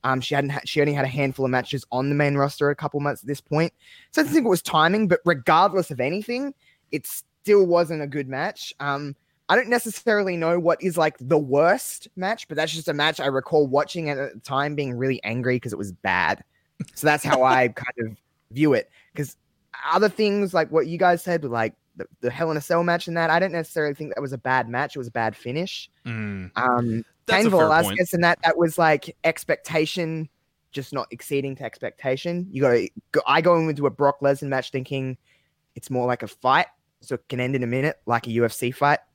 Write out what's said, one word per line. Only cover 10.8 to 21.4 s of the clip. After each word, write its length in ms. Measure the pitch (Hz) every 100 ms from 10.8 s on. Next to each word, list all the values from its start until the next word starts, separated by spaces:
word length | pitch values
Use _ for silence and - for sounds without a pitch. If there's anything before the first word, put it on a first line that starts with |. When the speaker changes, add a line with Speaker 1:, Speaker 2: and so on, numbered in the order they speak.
Speaker 1:
is, 140 | 185 165
like, 200 | 156 -
the 160 | 127 160
worst 720 | 143 139 165 240 - - - -
match, 320 | 185 226 -
but 80 | 156
that's 160 | 156
just 160 | 160 160
a 60 |
match 260 | 147 151 156
I 60 | 139
recall 400 | 135 - 160 143
watching 420 | 135 147 175 156
at 80 | 139
the 240 | 139 98
time 340 | - 131 147
being 200 | 147 139
really 280 | 120 135 123
angry 380 | 104 120 127 127
'cause 120 | 120
it 40 | 107
was 140 | 101
bad. 500 | 90 95 90 82 95 - _ _ _ -
So 120 | - 151
that's 160 | 151
how 180 | 143 139
I 240 | 127 127 123
Speaker 2:
<laughs> 80 | -
Speaker 1:
kind 320 | - 120 113
of 60 | 104 _ _ _
view 220 | 117 151
it. 180 | 123 - _ _
'Cause 220 | - 139 - _ _ _ 131 139
other 160 | 180 208
things 460 | - 214 202 196
like 180 | 180 160
what 140 | 160 160
you 100 | 170
guys 260 | 180 175
said, 220 | - 170